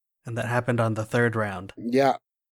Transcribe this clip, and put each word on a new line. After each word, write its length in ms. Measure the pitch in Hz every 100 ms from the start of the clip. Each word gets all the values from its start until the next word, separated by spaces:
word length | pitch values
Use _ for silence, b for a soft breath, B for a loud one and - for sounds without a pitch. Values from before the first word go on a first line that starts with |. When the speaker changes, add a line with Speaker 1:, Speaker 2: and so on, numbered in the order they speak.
| _ _ -
Speaker 1:
And 120 | 117
that 80 | 113
happened 340 | 123 123 120
on 140 | 113
the 120 | 110 110
third 300 | 120 120 110
round. 380 | 104 95 98 -
Speaker 2:
Yeah. 400 | 120 127 135 - _ _ _